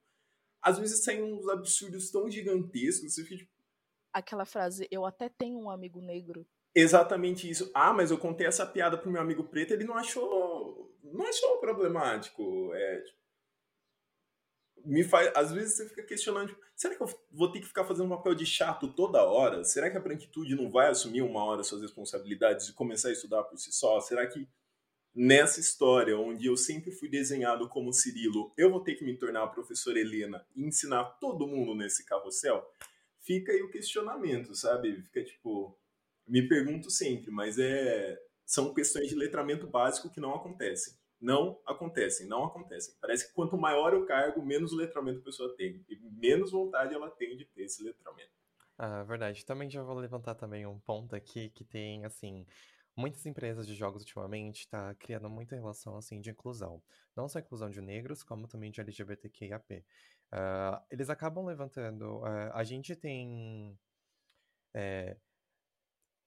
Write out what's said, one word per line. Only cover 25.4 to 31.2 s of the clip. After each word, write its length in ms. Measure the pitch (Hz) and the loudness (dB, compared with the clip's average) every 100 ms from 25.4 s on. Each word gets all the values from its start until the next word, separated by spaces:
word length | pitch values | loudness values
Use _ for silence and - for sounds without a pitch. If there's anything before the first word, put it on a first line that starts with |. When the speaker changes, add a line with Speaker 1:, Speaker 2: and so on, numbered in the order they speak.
| 156 - | 10 4
Speaker 1:
história, 580 | 160 - 131 127 110 107 | 0 4 8 8 6 2
onde 280 | 113 113 127 | 0 0 2
eu 100 | 123 | 2
sempre 360 | - 156 180 | 2 -2 -6
fui 180 | 180 147 | -8 -4
desenhado 580 | 139 135 139 120 117 120 | -2 0 0 2 0 -2
como 240 | 139 123 | -4 0
Cirilo, 600 | 123 127 120 110 107 107 - | 2 2 0 0 0 -2 6
eu 160 | 185 | 6
vou 100 | 185 | 6
ter 140 | 165 143 | -2 -4
que 80 | |
me 140 | 135 127 | -4 -4
tornar 260 | 120 113 | -4 -2
a 40 | 110 | -2
professora 520 | 120 123 117 123 113 | -4 -8 -4 0 0
Helena 480 | 110 107 101 92 - 131 | 0 -2 -4 -8 -12 -6
e 80 | |
ensinar 400 | 151 - 143 123 120 | -2 -2 2 0 0
todo 280 | - | -4